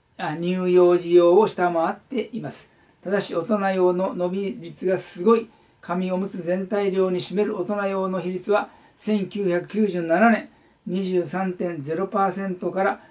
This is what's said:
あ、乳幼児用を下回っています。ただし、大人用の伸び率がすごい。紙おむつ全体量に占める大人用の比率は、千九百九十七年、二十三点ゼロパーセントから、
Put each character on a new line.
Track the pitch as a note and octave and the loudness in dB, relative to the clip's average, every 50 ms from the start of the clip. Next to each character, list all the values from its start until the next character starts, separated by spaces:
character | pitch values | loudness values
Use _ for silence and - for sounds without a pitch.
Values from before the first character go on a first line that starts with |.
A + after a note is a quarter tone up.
| _ _ _ | _ _ _
あ、 | - F#3 D#3+ D3+ | -8 -6 -6 -6
乳 | E3+ F3 F3+ F#3 F#3 F#3 F3+ F3+ | -4 -4 -4 -2 -2 0 4 6
幼 | F3+ F3+ F3+ F3+ | 6 8 8 6
児 | F3 F3 E3+ F3 | 4 2 6 6
用 | F3 F3 E3+ F3+ G#3 | 8 8 8 8 6
を | G#3+ | 6
下 | - - F#3+ F3+ F3 | 4 2 0 0 0
回 | E3+ E3 E3 F#3 A3 | 2 2 0 0 -2
っ | |
て | - _ - - A#3 - - - | -6 _ -8 -6 -6 -6 -4 -8
い | F#3 | -10
ま | D3 C#3 | -10 -10
す。 | - - - _ _ _ _ _ _ _ - | -12 -12 -16 _ _ _ _ _ _ _ -6
た | F3 | -2
だ | G3+ G3 | -2 -2
し、 | - - F3+ | -2 -2 -4
大 | E3+ D#3+ | -4 -2
人 | - G#3+ G3+ G3 F#3+ F#3+ | 0 -2 0 0 0 0
用 | F#3 F3+ F3+ F3+ | 2 2 2 2
の | F3+ F#3+ - - | 2 -2 -4 -2
伸 | F3+ F3 F3+ | -2 -4 -2
び | F#3 G3 G3 F#3+ - - | -2 -2 -4 -6 -6 -8
率 | E3 E3+ - - - | -12 -16 -14 -6 -2
が | F#3 F#3 | -2 -2
す | D#3 - - - F3 F3 | -2 -4 -8 -8 -2 2
ご | A3 A#3 | 4 4
い。 | A3 - - _ _ _ _ _ _ - | 2 2 -6 _ _ _ _ _ _ -8
紙 | - F3 F#3 F#3 F#3 | -6 -4 -4 -2 -2
お | F#3 | -2
む | F#3 G3 F#3+ | -2 -4 -6
つ | - F#3 D#3+ | -8 -8 -4
全 | E3+ F3+ G3 F#3+ | -2 -2 -2 -2
体 | F#3 G#3+ G3+ G3+ F#3+ | -4 -2 -2 0 0
量 | F#3 F#3+ F#3+ F#3 | 2 2 0 0
に | F3+ F3 | 0 -2
占 | - - F3 | -4 -4 -2
め | G#3 G#3 | -2 -2
る | - - F3+ | -2 -2 -4
大 | F3 | -4
人 | F#3+ G#3 G3+ G3 G3 | -4 -4 -4 -2 -2
用 | G3 F#3+ F#3+ F#3+ | -2 -2 -4 -2
の | F#3 F3+ | -4 -4
比 | E3 F3+ | -4 -6
率 | F#3 F3 - - | -8 -6 -2 0
は、 | G3+ G#3 G#3 - - _ _ _ _ | 0 0 0 -4 -14 _ _ _ _
千 | - - G#3 G#3+ G3+ F#3 F3+ | -10 -4 -2 0 0 -2 -4
九 | - G3+ G3 F3 | -4 -2 0 0
百 | F3 F3 D#3+ - | 0 0 -2 -4
九 | - G#3+ G#3+ | 0 0 0
十 | G3 F3 F3+ E3 | 0 0 -2 0
七 | E3 E3 F#3 A3 A#3 | 0 2 4 4 4
年、 | G#3+ G3+ - - _ _ _ _ _ _ - | 4 2 -2 -10 _ _ _ _ _ _ -10
二 | - F3 G3 F#3+ | -6 -4 -4 -2
十 | F#3 F#3 F3 E3+ | 0 0 0 -2
三 | D3 F3+ F#3 F#3+ F#3 F3+ | -2 -4 -4 -4 -4 -4
点 | - F#3 F3 E3+ D3+ C3+ | -4 -6 -6 -6 -6 -6
ゼ | D3 D#3+ | -6 -4
ロ | F3+ G3 F#3+ | -4 -4 -2
パ | - G3+ G3 | 0 0 0
ー | F#3+ | 0
セ | F#3 G3 G3 | 0 -4 -6
ン | F#3+ F3+ | -6 -6
ト | - - E3+ | -4 -6 -4
か | F3 F#3 G3 | -2 0 -2
ら、 | G3 G3+ - - - | -2 -2 -4 -12 -20